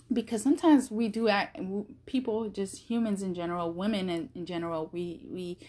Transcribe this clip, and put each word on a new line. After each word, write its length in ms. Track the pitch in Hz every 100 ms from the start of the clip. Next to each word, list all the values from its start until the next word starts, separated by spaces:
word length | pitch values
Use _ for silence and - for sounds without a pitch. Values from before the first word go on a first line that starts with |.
| -
because 280 | 233 220 226
sometimes 480 | 247 - 339 285 254
we 200 | 214 226
do 200 | 220 226
act, 280 | 202 - -
w-, 300 | 190 202 - - -
people, 420 | 262 254 214 220
just 300 | 202 196 - -
humans 340 | 233 226 196
in 120 | 190
general, 380 | 175 170 175 170
women 360 | 170 202 208 185
in, 200 | 170 156 180
in 100 | 170
general, 420 | 175 170 160 160
we, 340 | 175 175 - -
we, 300 | 180 175 175